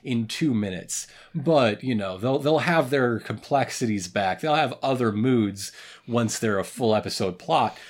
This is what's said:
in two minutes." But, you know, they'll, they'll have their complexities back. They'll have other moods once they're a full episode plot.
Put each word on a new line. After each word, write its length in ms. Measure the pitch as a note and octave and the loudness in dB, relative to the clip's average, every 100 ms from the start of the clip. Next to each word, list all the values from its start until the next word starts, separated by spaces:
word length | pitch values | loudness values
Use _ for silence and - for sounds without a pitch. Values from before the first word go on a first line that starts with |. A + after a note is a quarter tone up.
in 240 | - A#2 A2+ | -4 -4 -2
two 260 | - D#3 | -2 0
minutes." 540 | A#2 G2+ F2+ - - - - - | 0 -2 -6 -8 -10 -12 -18 -12
But, 520 | E3+ C#3 D#3 A#2+ G#2+ | -6 2 4 4 2
you 100 | B2+ | -2
know, 240 | A#2 G2 F#2 | -2 -2 -2
they'll, 220 | A#2 C3+ | -2 0
they'll 180 | C#3+ D#3 | 2 2
have 320 | E3+ E3 C3 | 4 2 2
their 300 | C#3 B2 A2+ | 2 2 0
complexities 880 | - G#2+ - C#3+ B2 - A#2+ G#2 F2+ | -4 -10 -2 0 0 -2 -2 -2 -2
back. 320 | - G2+ F#2 | -2 0 0
They'll 160 | D#3 D3+ | 0 2
have 180 | C#3+ - | 0 0
other 300 | C3+ B2+ A#2 | -2 0 0
moods 580 | G#2 B2 B2 G#2 G2 - - - - - | 2 2 4 2 -2 -10 -14 -20 -18 -4
once 320 | A#2 A2 - | 0 0 0
they're 180 | A2+ G2 | 0 0
a 60 | |
full 280 | F2+ - A#2+ | -2 -2 2
episode 460 | G#2+ - - G2 F2+ | 2 0 -2 -4 -4
plot. 400 | - D#3+ A2+ - - | 0 2 2 -2 -16